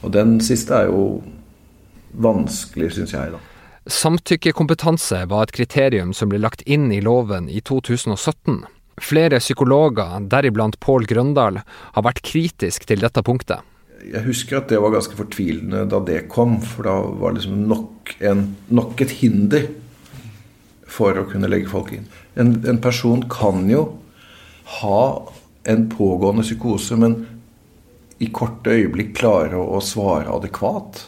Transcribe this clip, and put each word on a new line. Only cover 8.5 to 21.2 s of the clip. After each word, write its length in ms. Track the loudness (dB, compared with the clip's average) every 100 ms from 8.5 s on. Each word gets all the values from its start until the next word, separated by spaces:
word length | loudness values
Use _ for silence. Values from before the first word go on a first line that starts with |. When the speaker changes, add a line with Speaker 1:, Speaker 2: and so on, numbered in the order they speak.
| -4 -6 _ _ -16
Speaker 2:
Flere 380 | 0 4 4 2
psykologer, 840 | 0 0 4 6 4 2 -4 -6 0
deriblant 520 | 2 2 2 0 -2
Pål 240 | 2 2 2
Grøndal, 540 | 0 2 2 2 -2
har 400 | -10 -20 -6 0
vært 200 | 0 -2 -4
kritisk 600 | -2 -2 -2 -4 -4 -2
til 160 | 0 2
dette 160 | 0
punktet. 380 | 0 -2 -2 -8 -8 _ _ -20
Speaker 1:
Jeg 240 | -10 -6 -4
husker 320 | -4 -4 -4
at 80 | 2
det 80 | 2
var 140 | 4
ganske 220 | 2 -2 -8
fortvilende 640 | -10 -4 -4 -4 -4 -4 0
da 80 | -2 0
det 220 | -4 -2
kom, 300 | 0 2 2
for 240 | -2 -6 -2
da 80 | -2 -2 -2
var 140 | -2
det 60 | -2
liksom 240 | -4 -2 0
nok 460 | 0 -4 -16 -18 -2 2
en, 140 | 2 0 -6 0
nok 300 | 2 2 -2
et 120 | -4 2
hinder 460 | 2 4 4 2 0 -8 -20 -20 -20 -20 -20 -20 -20 _ _ _ -18
for 300 | 0 0
å 80 | 2